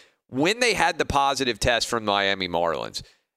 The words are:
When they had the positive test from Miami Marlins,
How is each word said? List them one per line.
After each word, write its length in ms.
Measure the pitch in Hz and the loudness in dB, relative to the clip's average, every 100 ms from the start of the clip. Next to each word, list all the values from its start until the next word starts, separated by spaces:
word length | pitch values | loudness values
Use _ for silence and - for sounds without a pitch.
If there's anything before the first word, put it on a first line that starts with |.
| - _ - | -20 _ -8
When 320 | 127 165 233 | -2 0 2
they 120 | 247 | 0
had 240 | 170 170 160 | 2 0 0
the 80 | |
positive 560 | 151 143 139 135 127 104 | 0 2 2 0 -2 0
test 280 | 135 113 - | 0 0 0
from 180 | 117 107 | -2 0
Miami 420 | 101 98 98 90 | 2 2 0 -2
Marlins, 540 | 85 85 71 55 - - _ _ | 0 0 -2 -6 -12 -16 _ _